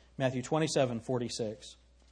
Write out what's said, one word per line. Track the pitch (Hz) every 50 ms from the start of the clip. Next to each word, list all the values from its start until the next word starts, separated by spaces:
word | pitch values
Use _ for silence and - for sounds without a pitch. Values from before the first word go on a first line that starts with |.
| - - -
Matthew | - 135 127 123 127
twenty-seven, | 123 - 160 156 160 151 - 156 135 120 120 113
forty-six. | - - 127 120 120 110 - - 120 107 110 - - - - - - - - - - -